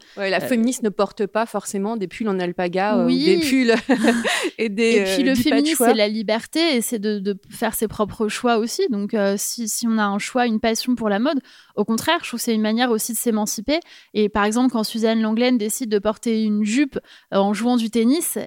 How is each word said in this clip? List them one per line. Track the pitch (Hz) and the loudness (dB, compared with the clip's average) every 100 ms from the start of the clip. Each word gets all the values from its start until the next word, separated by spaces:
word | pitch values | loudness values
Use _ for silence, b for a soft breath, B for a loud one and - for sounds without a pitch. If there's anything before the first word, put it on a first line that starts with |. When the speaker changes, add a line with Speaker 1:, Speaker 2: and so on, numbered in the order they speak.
| B - | B -6
Speaker 1:
Ouais, | 196 | -2
la | 180 | 0
Speaker 2:
euh, | - | 0
Speaker 1:
féministe | 240 233 247 | 2 0 0
ne | 214 | -2
porte | 190 196 - 202 | 0 -2 -2 -4
pas | 214 226 | -2 -4
forcément | 208 - 202 202 233 | -6 -6 -4 -4 -4
des | 180 | -6
pulls | - 220 | -4 -2
en | 190 | -2
alpaga, | 175 175 180 185 202 214 | -2 -2 -2 0 0 2
euh, | |
ou | 240 | 2
Speaker 2:
Oui. | 262 | 2
Speaker 1:
des | 311 349 | 4 2
pulls | 302 262 240 226 - | 2 2 4 2 2
<laughs> | 233 233 233 233 719 381 - | 2 2 2 0 -2 -4 -4
et | 226 | -4
des, | 202 226 | 0 2
Speaker 2:
Et | 226 | 4
puis, | 190 190 | 2 2
Speaker 1:
euh, | 254 | 2
Speaker 2:
le | |
Speaker 1:
du | 262 | 2
Speaker 2:
féminisme, | 302 285 294 320 | 2 2 2 4
Speaker 1:
patchwork. | 233 | 4
Speaker 2:
c'est | 233 | 4
la | 208 | 2
liberté | 214 208 220 - 311 330 254 | 0 -2 -2 -2 0 2 2
et | |
c'est | 214 233 | 0 -4
de, | 208 208 | -2 -2
de | 196 196 - | -2 -4 -10
faire | - 226 | -6 -4
ses | - 214 | -2 -4
propres | - 202 - 214 | -2 -4 -2 -4
choix | - 247 233 | 0 0 0
aussi. | 226 - 392 | 0 -2 -2
Donc, | 202 202 | -2 -2
euh, | 226 196 202 | 0 0 0
si, | - - 220 | -4 -6 -6
si | - 233 | -4 0
on | 220 | 2
a | |
un | 208 202 | 0 -2
choix, | - 254 240 | -2 -2 0
une | 220 | 0
passion | 226 226 - | 0 -2 -2
pour | 247 220 | -2 0
la | 202 | 0
mode, | 262 285 B B B - | 0 -2 B B B -4
au | |
contraire, | 208 226 - 330 | -2 0 0 0
je | - | -2
trouve | 233 | -6
que | |
c'est | - | -2
une | 220 | 0
manière | 214 220 247 | 0 0 0
aussi | 220 - | 0 -2
de | 220 | -4
s'émanciper. | 240 220 208 - 202 311 B B B | -2 0 -2 -4 -2 -2 B B B
Et | 214 208 | 0 0
par | 214 | 2
exemple, | 208 220 254 | 0 2 2
quand | 233 | 0
Suzanne | 214 226 220 226 | -2 0 0 2
Langlaine | 220 220 247 247 | 0 0 2 2
décide | 208 - 220 | 0 -4 -2
de | 208 | 0
porter | 208 214 240 220 | 0 -2 -2 0
une | 214 208 | 2 2
jupe, | 214 240 294 196 B B _ | 2 2 0 -2 B B _
euh, | 196 | 0
en | 196 | 2
jouant | 202 233 247 | 0 2 2
du | 226 | 0
tennis, | 233 226 311 339 214 | 2 2 2 0 -6